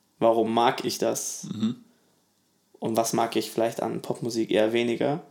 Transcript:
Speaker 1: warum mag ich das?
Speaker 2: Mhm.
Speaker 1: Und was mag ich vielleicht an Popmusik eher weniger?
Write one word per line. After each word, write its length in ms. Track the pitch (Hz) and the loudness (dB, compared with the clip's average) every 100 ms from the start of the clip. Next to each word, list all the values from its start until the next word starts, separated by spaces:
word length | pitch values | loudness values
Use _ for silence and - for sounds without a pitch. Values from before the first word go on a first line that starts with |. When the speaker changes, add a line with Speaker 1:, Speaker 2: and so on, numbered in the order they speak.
| _ - | _ 2
Speaker 1:
warum 340 | 117 113 110 | 4 4 4
mag 320 | 117 123 131 | 4 4 2
ich 140 | 120 - | -2 -2
das? 460 | 113 - - - - | -2 -2 -6 -10 -10
Speaker 2:
Mhm. 240 | 107 113 - - _ _ _ _ _ _ _ _ - | -4 -4 -4 -12 _ _ _ _ _ _ _ _ -8
Speaker 1:
Und 180 | 110 113 | -2 0
was 160 | 113 | 0
mag 240 | 117 117 110 | 0 0 -2
ich 140 | - | -4
vielleicht 300 | - 117 - | -2 -2 -2
an 200 | 113 113 | -4 -4
Popmusik 480 | - - 120 117 110 | -6 -6 -4 -4 0
eher 220 | 104 110 | 2 2
weniger? 500 | 117 120 113 123 151 - | 2 0 0 0 -2 -6